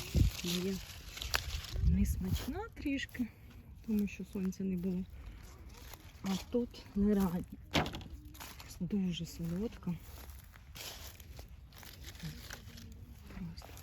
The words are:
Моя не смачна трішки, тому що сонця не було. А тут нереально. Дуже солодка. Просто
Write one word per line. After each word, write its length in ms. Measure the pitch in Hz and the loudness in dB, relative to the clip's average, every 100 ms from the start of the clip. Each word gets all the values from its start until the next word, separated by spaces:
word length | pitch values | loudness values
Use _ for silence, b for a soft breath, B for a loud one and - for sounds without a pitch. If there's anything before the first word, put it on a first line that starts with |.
| - - - - | 8 8 8 6
Моя 300 | 175 180 185 190 - - - - - - - - - - - | 2 2 2 -2 -4 -10 -10 -8 -2 0 0 -4 -2 4 6
не 180 | 185 202 | 8 6
смачна 540 | - 185 - - 320 466 | 4 2 2 2 -2 -4
трішки, 520 | - 294 277 - - 226 B B B B - - | -2 0 0 -2 -2 -4 B B B B -10 2
тому 220 | 214 208 | 4 4
що 160 | - 190 | 0 -4
сонця 320 | 202 190 190 | 0 0 2
не 120 | 190 180 | 0 2
було. 280 | 185 180 190 B B B B B B B - - - - | 2 0 -2 B B B B B B B -12 -12 -14 -6
А 60 | 190 190 - | 0 0 2
тут 180 | 247 240 - - | 2 2 -4 -4
нереально. 500 | - 202 208 196 175 - - - - - - - - - - - - - - | 4 8 8 6 4 -2 -8 2 4 4 0 -8 -10 -12 -12 -12 -12 -12 -4
Дуже 460 | 175 208 185 160 160 | 0 2 2 2 -2
солодка. 680 | - 170 175 226 - - 165 - - - - - - - - - - - - - - - - - - - - - - 160 - - - - - - - - - - | -4 -2 0 -2 -2 -2 -4 -4 -12 -12 -14 -14 -16 -14 -10 -8 -8 -12 -12 -14 -12 -12 -12 -14 -14 -14 -12 -12 -8 -8 -8 -10 -10 -10 -12 -12 -12 -12 -12 -10
Просто 400 | - 175 165 - - | -8 -6 -8 -10 -12